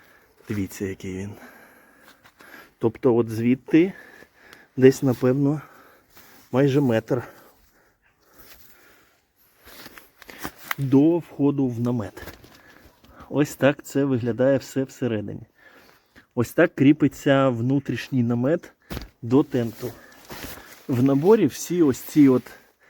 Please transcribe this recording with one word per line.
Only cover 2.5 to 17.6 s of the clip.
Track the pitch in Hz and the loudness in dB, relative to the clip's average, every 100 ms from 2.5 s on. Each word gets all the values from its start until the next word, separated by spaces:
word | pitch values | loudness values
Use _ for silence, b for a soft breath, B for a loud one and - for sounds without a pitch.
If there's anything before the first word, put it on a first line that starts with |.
| B B - | B B -4
Тобто | 117 - 135 117 | -4 0 0 2
от | 113 | 0
звідти | 110 120 131 - 160 190 - B B B B B B B - | -2 0 -2 0 2 2 -2 B B B B B B B 4
десь, | 131 131 | 6 6
напевно, | 139 113 127 135 139 151 B B B B B B B B B | 0 0 0 0 0 -2 B B B B B B B B B
майже | 123 143 135 | 0 2 2
метр | 135 113 - 123 - B B B B B B B _ _ b b b b b b b b b b _ _ _ _ - - - - - _ - - - - - - | 2 0 -2 -4 -6 B B B B B B B _ _ b b b b b b b b b b _ _ _ _ -20 -20 -20 -20 -20 _ -20 -16 -16 -16 -14 -8
до | 139 135 156 170 | 0 4 4 0
входу | - - 143 139 131 | -4 -2 0 0 -2
в | 117 | -2
намет. | 120 123 92 - - - - b b b b b b b b | -2 -2 -6 -12 -20 -20 -20 b b b b b b b b
Ось | 139 147 | -4 -4
так | - 139 147 | 0 0 0
це | - 139 | -4 -2
виглядає | 139 127 120 113 131 135 | -2 -2 -2 0 0 0
все | - 135 | -2 -8
всередині. | 135 - 123 107 101 104 110 _ b b b b b b b | -8 -6 -4 -4 -8 -12 -16 _ b b b b b b b
Ось | - 117 | -6 -4
так | - 170 | 0 0
кріпиться | - 139 151 143 - 147 135 135 | 4 4 4 0 0 0 2 2
внутрішній | 117 | 0